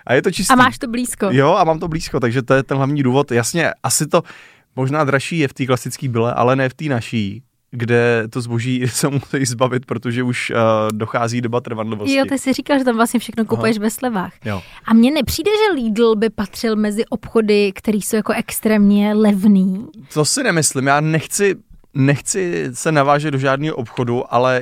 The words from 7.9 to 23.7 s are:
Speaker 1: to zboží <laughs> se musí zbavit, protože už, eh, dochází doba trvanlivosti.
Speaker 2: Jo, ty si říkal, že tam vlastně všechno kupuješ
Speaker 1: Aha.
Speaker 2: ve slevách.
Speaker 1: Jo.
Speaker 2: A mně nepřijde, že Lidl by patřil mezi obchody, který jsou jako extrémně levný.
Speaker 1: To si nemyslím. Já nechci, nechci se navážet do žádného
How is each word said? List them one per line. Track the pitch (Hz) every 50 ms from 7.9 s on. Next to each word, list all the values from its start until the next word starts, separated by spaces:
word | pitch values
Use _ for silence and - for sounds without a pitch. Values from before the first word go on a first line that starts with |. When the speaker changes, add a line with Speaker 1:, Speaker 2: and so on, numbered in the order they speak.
| 120 120 120 120 117 117 110 113
Speaker 1:
to | - 131
zboží | 117 120 117 117 110 127 127 123 127 123
<laughs> |
se | - - - 143
musí | 139 139 - - - 143 139
zbavit, | - 123 113 131 127 123 120 127
protože | - 120 120 - 123 117 123 127
už, | 123 120 - - -
eh, | 120 117 113 113 110 110 110 110 110
dochází | 107 113 110 - - 117 113 120 123
doba | 120 113 117 123
trvanlivosti. | 120 - 117 110 107 110 110 104 - 277 269
Speaker 2:
Jo, | 269 269 -
ty | 277 254
si | - 262 254
říkal, | - 269 - 294 277
že | 262
tam | 247 233
vlastně | 220 233 - - 233
všechno | - - 208 233 220
kupuješ | 208 226 226 - 220 220
Speaker 1:
Aha. | 214 202
Speaker 2:
ve | 226
slevách. | - - 262 254 226 190 180 180 - _ -
Speaker 1:
Jo. | 110 104 92 - - - - -
Speaker 2:
A | - 226
mně | 226 233 262
nepřijde, | 311 311 254 - - - 311 403
že | 427 427 440 415 359
Lidl | 269 233 226 202 220 240 226 220
by | 208 220 220
patřil | - - 208 - - - - 226 220
mezi | 208 214 208 202 214 214
obchody, | - - 214 - - - 226 220 208 208 208 202 196 190
který | - - - 202 208 -
jsou | - -
jako | 214 208 - 220
extrémně | 233 - - - - - 226 214 208 202 202 202 202 202 214 214
levný. | 214 214 208 208 190 185 214 202 190 185 196 185 196 247 311 - - 139 - -
Speaker 1:
To | 151 151
si | - - - 240
nemyslím. | 233 180 165 143 - - 135 127
Já | 139 139 147
nechci, | 156 156 160 156 - - - - 202 196 180 - - - - - - _ -
nechci | 143 135 139 143 - - - - 196 185 175 175 165 151 135 123
se | - - 165 156
navážet | 147 139 143 143 147 147 156 143
do | 131
žádného | 135 139 135 139 147 156